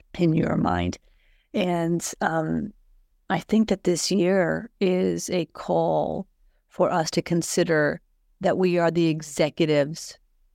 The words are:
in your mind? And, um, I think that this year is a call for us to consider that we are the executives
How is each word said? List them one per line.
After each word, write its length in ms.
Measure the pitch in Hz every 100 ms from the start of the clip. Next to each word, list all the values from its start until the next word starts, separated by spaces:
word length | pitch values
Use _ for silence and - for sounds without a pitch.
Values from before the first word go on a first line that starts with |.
| _ -
in 160 | 170
your 220 | 160 165 165
mind? 420 | - 175 87 - _ _ _ _ _
And, 520 | - 180 170 165 170 - -
um, 540 | - 160 156 160 - - _ _ _ _ -
I 80 | 190
think 300 | - 220 214
that 140 | 190
this 260 | - 170 -
year 600 | 180 175 196 165 160 220 -
is 500 | 190 185 185 175 -
a 160 | 180 160
call 800 | - - 165 165 156 151 156 190 _ _ _ _
for 240 | - 185
us 180 | 175 160
to 100 | -
consider 800 | - 170 - - 170 156 147 165 _ _ _ -
that 160 | 190 180
we 200 | 185 175
are 120 | 170
the 160 | 165 165
executives 1120 | 156 160 - 151 - 160 147 143 165 - - _ _ _